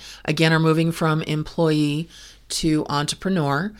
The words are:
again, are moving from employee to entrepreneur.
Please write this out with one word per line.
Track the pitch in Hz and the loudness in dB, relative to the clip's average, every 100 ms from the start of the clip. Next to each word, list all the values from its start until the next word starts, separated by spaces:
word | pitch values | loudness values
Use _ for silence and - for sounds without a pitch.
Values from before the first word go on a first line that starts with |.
| - - | -10 -10
again, | - 156 160 | -4 0 2
are | 160 | 4
moving | 160 160 165 | 4 2 0
from | 160 160 156 | 0 0 0
employee | - 151 151 - 165 151 147 147 165 - - - - | -2 -4 -4 0 2 2 0 -2 -6 -12 -20 -20 -10
to | - 165 151 - | -4 0 0 0
entrepreneur. | 143 151 - 190 185 143 139 196 | -2 -2 -4 -2 0 0 0 -2